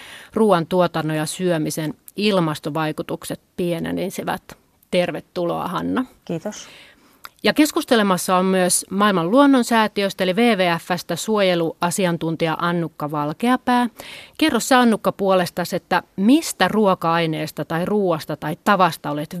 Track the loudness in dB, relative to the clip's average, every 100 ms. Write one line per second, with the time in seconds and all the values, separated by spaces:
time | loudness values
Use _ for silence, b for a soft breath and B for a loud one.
0 | B B B 0 4 4 2 0 0 0
1 | -4 -2 -4 -4 -2 0 -2 -4 -6 -8
2 | -14 -2 0 2 0 -2 -6 -4 -4 -4
3 | -8 -8 -10 -14 _ -6 -4 -2 -4 -4
4 | -6 -6 -6 -6 -8 -20 _ _ -4 -2
5 | -2 -4 -10 -6 -4 -4 -4 -6 -4 -4
6 | -4 _ -10 -8 -8 -12 -18 B B B
7 | B B B B 0 2 2 0 0 2
8 | 2 0 2 2 2 2 2 0 -2 0
9 | 2 2 2 4 6 4 2 2 0 0
10 | -4 -2 -2 2 2 4 2 0 -2 -6
11 | -4 -8 -2 2 2 2 0 -2 -4 0
12 | 0 0 -2 -2 -2 -2 -2 -2 -4 -6
13 | -6 -4 -4 -2 0 0 2 0 0 -6
14 | B B B B 0 0 2 4 4 2
15 | 0 -2 2 2 0 -4 -6 -6 -2 -2
16 | -2 -2 4 4 2 0 0 2 2 2
17 | 0 0 0 -2 -6 -8 -6 -4 -2 0
18 | 0 -2 -4 -8 -6 -4 0 4 2 0
19 | -6 -6 -6 -2